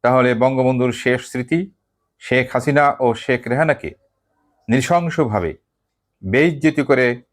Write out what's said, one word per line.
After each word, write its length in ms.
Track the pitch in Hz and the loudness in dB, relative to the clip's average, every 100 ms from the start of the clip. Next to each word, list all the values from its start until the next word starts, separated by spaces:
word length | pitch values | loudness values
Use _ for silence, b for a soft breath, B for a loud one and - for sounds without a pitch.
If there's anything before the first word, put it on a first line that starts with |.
তাহলে 320 | 120 127 123 | 4 2 2
বঙ্গবন্ধুর 580 | 117 131 131 127 127 127 | 2 0 2 0 0 -2
শেষ 380 | 120 127 123 - | -2 -2 -2 -4
স্মৃতি 400 | 127 123 165 190 _ _ _ _ _ | -10 -4 -4 -4 _ _ _ _ _
শেখ 320 | - 127 127 | -2 -2 0
হাসিনা 440 | 127 139 143 143 - | -2 0 2 2 2
ও 140 | 127 | -2
শেখ 340 | 113 - 120 120 | -2 -2 -4 -2
রেহানাকে 460 | 127 160 143 - - _ _ _ _ _ _ - | 0 0 -2 -6 -14 _ _ _ _ _ _ -2
নৃশংসভাবে 840 | 127 170 175 170 160 131 104 85 69 _ _ _ _ _ _ | -2 2 0 0 -2 -2 0 -4 -8 _ _ _ _ _ _
বেইজ্জতি 580 | 95 120 165 147 151 151 | -2 2 2 2 -2 0
করে 400 | 139 131 123 120 _ | 2 2 2 -2 _